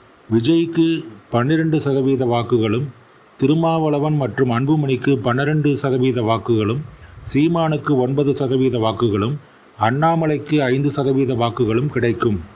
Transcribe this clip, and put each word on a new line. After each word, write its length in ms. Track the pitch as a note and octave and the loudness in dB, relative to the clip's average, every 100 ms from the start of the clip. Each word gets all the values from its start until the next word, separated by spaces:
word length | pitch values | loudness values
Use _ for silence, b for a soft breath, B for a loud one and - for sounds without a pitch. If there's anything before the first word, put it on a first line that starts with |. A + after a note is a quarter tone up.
| - - - | -20 -16 -2
விஜய்க்கு 580 | A2+ A#2+ E3 E3+ E3 E3 D#3+ - G#2 - | 0 2 2 2 2 2 0 -6 -18 -2
பன்னிரெண்டு 500 | A#2+ C3 D#3+ D#3+ D3+ | 0 2 2 2 0
சதவீத 460 | C#3 C3+ C3 C3 A#2+ | 0 0 2 0 0
வாக்குகளும், 600 | A#2+ A#2 A#2+ A2 A2+ C#3+ - - - - - | 0 0 0 2 0 -4 -10 -20 -20 -16 -4
திருமாவளவன் 760 | C3+ D#3+ E3 E3 D#3 C#3+ D3+ D3+ | 0 2 2 0 0 0 0 0
மற்றும் 360 | B2 G2+ B2+ | -2 0 0
அன்புமணிக்கு 600 | A#2 C#3 D#3 C#3 B2+ C#3 B2+ | 0 2 0 0 0 0 0
பன்னிரெண்டு 600 | A#2+ B2 C#3+ D#3 D3 C3 | 0 0 0 0 0 0
சதவீத 440 | C#3 B2+ C3 A#2+ | 0 0 0 0
வாக்குகளும், 600 | A2 A2+ A2+ A2 G#2 C#3 - B B B - | 0 0 0 0 0 -2 -8 B B B -4
சீமானுக்கு 600 | C3+ D#3+ E3+ D#3+ D3+ - C3+ | 0 0 0 0 -2 0 0
ஒன்பது 340 | B2+ C#3 C#3 B2+ | 0 0 0 0
சதவீத 420 | C3 C3 B2+ A#2+ | 0 0 0 0
வாக்குகளும், 600 | A2 G#2 A#2 G2+ A2 D3 B B B - | -2 0 0 0 -2 -4 B B B -4
அண்ணாமலைக்கு 760 | A2 C#3 D#3+ E3 D#3 D3 - D3+ | -2 0 0 0 0 -2 0 0
ஐந்து 260 | C3 C3 C#3+ | 2 0 0
சதவீத 420 | C#3+ C3 C3+ C3 | 0 0 2 0
வாக்குகளும் 540 | A#2 A#2 A2 A2 A2+ C#3+ | 0 -2 0 0 0 0
கிடைக்கும். 520 | B2 A#2 - A#2+ F#2+ - | 0 -2 0 0 -2 -6